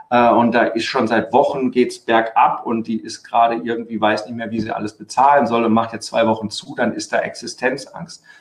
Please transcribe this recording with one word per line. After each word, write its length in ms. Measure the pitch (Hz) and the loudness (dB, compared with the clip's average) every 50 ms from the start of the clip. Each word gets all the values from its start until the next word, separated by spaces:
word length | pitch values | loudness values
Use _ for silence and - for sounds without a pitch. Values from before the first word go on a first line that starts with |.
| - - | -6 0
äh, 180 | - 120 120 120 | 2 4 4 6
und 240 | 110 110 120 117 107 | 6 4 4 4 4
da 100 | 120 113 | 2 2
ist 220 | 113 - 117 113 | 2 0 -2 -4
schon 220 | - - 135 117 110 | -2 -2 -2 0 2
seit 260 | 113 110 101 - - | 2 0 0 2 2
Wochen 380 | 127 143 143 - 139 131 123 | 2 2 2 0 -2 -2 0
geht's 280 | - 127 120 120 - - | 2 2 2 2 0 -6
bergab 640 | _ - 117 113 113 113 - 120 127 - - - - | _ 2 2 2 2 2 2 2 4 4 2 -2 -6
und 200 | 127 117 113 110 113 | -6 -4 -4 -4 -4
die 140 | 113 110 | -6 -6
ist 220 | 107 110 104 - - | -6 -10 -14 -16 -10
gerade 320 | - - 117 117 117 117 | -2 0 2 2 2 2
irgendwie, 440 | 117 123 120 117 117 117 113 117 104 | -2 -4 -4 -4 -6 -6 -8 -4 -2
weiß 280 | 107 104 107 107 - - | 0 0 0 0 -4 -8
nicht 80 | 120 | -10
mehr, 160 | 117 117 104 | -10 -8 -6
wie 100 | 110 113 | -6 -6
sie 100 | 107 110 | -6 -6
alles 240 | - - 104 104 - | -6 -6 -8 -8 -10
bezahlen 520 | - 107 - - - 127 139 143 143 117 104 | -12 -16 -6 0 2 4 4 4 4 2 2
soll 180 | 117 117 113 | 0 0 2
und 80 | 110 107 | 2 2
macht 180 | 117 113 113 | 2 0 -2
jetzt 160 | - 107 - - | -6 -12 -10 -6
zwei 200 | - 117 113 110 | -2 0 0 0
Wochen 240 | 110 113 110 101 | 0 -2 -4 -8
zu, 240 | - - - - 139 | -10 -10 -12 -10 -6
dann 180 | - 123 110 - | -4 -4 -2 -4
ist 180 | - 104 - | -4 -6 -4
da 80 | - 113 | -4 -4
Existenzangst. 1040 | - - - - - 117 - - 123 127 131 139 - - - - 87 - - - _ _ - _ | -4 -4 -8 -12 -14 -14 -8 -4 -4 -2 -2 -4 -8 -12 -16 -16 -16 -16 -18 -20 _ _ -20 _